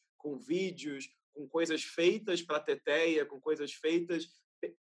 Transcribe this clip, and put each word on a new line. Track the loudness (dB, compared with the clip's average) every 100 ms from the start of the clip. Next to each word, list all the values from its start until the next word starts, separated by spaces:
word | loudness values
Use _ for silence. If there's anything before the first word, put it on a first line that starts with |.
| _ _
com | -8 -8
vídeos, | -2 -2 -2 -4 -8 -8 -10 _ _
com | -14 -4
coisas | 0 2 0
feitas | -2 2 4 4 0 -2
pra | 0 -2
Teteia, | 0 -2 2 4 4 4 0
com | -2
coisas | -2 -2 -2
feitas, | -4 0 0 0 -4 -4 _ _ -10
pe-, | -10 -6